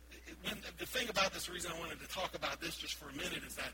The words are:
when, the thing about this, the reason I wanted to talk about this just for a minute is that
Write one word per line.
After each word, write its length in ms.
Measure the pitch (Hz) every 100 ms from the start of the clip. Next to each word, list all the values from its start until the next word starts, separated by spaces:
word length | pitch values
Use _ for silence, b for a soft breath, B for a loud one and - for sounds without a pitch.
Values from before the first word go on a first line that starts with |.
| - - - -
when, 140 | - 214 - -
the 80 | 175
thing 220 | 254 240
about 240 | 196 190
this, 140 | 175 -
the 60 |
reason 180 | 175 170 165
I 20 |
wanted 220 | 165 147
to 80 | -
talk 260 | 185 175
about 260 | 170 151 -
this 160 | 165 -
just 180 | 147
for 160 | - 147
a 20 |
minute 300 | 139 175 165 -
is 80 | -
that 140 | 131